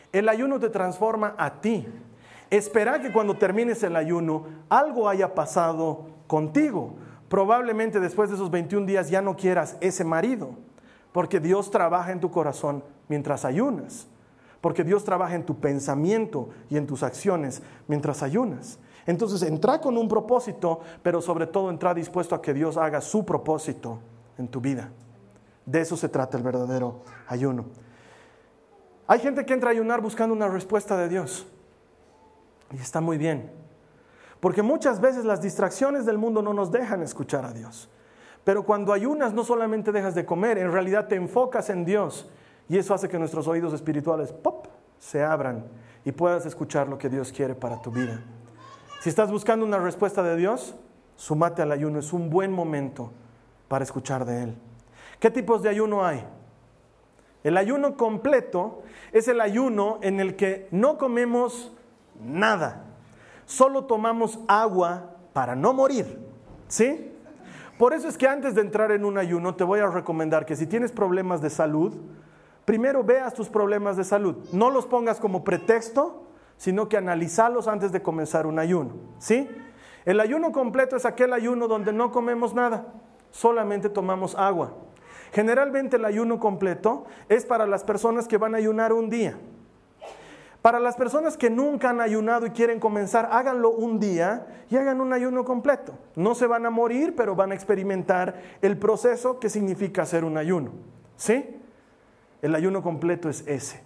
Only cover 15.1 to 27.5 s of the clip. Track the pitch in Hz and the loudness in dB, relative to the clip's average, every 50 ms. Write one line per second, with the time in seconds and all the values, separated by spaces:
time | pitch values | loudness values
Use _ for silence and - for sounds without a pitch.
15.1 | 185 180 180 165 175 165 - - 131 - 151 143 143 139 139 160 139 143 156 185 | 0 0 0 -2 -2 -4 -4 -4 -4 -2 0 0 0 0 -2 -2 0 2 2 2
16.1 | 220 226 214 - - 135 113 - - - - - 147 151 143 147 135 - 143 123 | 2 2 0 -2 -4 -6 -8 -8 -14 -16 -8 -4 -2 -2 -2 -2 -4 -4 -4 -4
17.1 | - - - 202 185 160 143 135 - - - - - - - - 147 143 147 151 | -4 -2 0 0 0 0 0 -4 -6 -10 -14 -20 -20 -12 -4 -2 -2 -2 0 -2
18.1 | 135 - 147 135 165 233 262 202 147 - - - - - - - - - - - | -2 -2 -2 -2 0 0 0 0 -4 -8 -12 -16 -18 -20 -20 -20 -20 -8 -4 -2
19.1 | 175 170 226 196 202 180 185 156 156 151 - 254 294 311 302 269 233 233 226 190 | 0 0 0 0 0 0 0 0 0 2 2 2 2 2 0 0 0 0 2 2
20.1 | 226 220 226 - 247 247 240 214 - - 185 165 165 165 - - - - - 175 | 0 0 2 2 0 0 0 -2 -6 -2 -2 -2 -2 -2 -6 -16 -10 -4 -2 0
21.1 | 170 165 165 180 165 160 160 160 - 196 190 185 165 - - 180 175 170 156 - | 0 0 0 -2 -2 -2 -2 -2 0 -2 0 -2 -2 -2 0 0 0 0 -4 -4
22.1 | - 180 170 175 175 - - 156 135 143 160 156 - 165 160 151 147 143 - - | -4 -4 -2 -2 -2 -2 -2 -2 0 0 0 0 0 0 0 2 0 -2 -4 0
23.1 | - 214 196 - 156 139 - 156 156 147 - 147 131 - - 117 113 113 - - | -2 -2 0 0 -2 -2 0 0 -2 -2 -2 -6 -8 -8 -8 -10 -10 -10 -14 -20
24.1 | - - - - - - 123 117 131 131 120 139 135 117 110 - - - - - | -20 -20 -20 -18 -12 -10 -10 -8 -6 -4 -2 -2 -2 -4 -6 -10 -14 -20 -20 -20
25.1 | - - - - - - _ _ _ _ - 131 135 165 160 165 175 - 151 143 | -20 -20 -20 -20 -20 -20 _ _ _ _ -8 -2 0 0 0 0 -4 -4 -4 -2
26.1 | - 139 131 - 139 123 120 127 127 123 123 127 127 127 123 120 117 - - - | 0 -2 -2 -2 -2 -4 -2 -2 -2 -2 -2 -2 -2 -2 -2 -4 -8 -10 -18 -20
27.1 | - - - - 123 123 135 135 | -20 -18 -12 -8 -6 -2 -2 -2